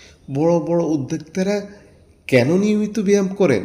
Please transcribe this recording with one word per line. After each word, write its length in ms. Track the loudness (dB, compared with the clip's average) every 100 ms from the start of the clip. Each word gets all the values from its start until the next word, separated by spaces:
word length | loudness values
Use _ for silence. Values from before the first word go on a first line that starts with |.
| -20 -20 -8 -2
বড় 240 | 0 0
বড় 240 | 0 -2
উদ্যোক্তারা 840 | 0 -2 -4 -8 -8 -6 -2 -4 -6 -18 -20 -20 _ _ 2
কেন 300 | 2 4 2
নিয়মিত 420 | 2 0 -2 -2
ব্যায়াম 280 | 2 2 0
করেন? 360 | 0 2 2